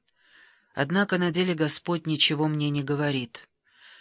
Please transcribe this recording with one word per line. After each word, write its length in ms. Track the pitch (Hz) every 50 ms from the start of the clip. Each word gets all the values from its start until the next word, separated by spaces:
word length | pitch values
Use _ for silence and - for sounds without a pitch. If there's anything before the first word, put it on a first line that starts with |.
| _ _ _ _ _ _ - - - - _ _ _ _ _
Однако 420 | - 139 139 170 196 202 196 190
на 140 | 180 180 175
деле 240 | 156 175 185 185 175
Господь 500 | 151 156 139 - - - - 175 165 165
ничего 420 | 160 156 147 - - 156 143 156
мне 220 | 156 151 151 147 147
не 140 | 147 147 139
говорит. 680 | 139 147 143 151 147 139 131 123 117 - - - - _ _ _ _ _ _ - - - -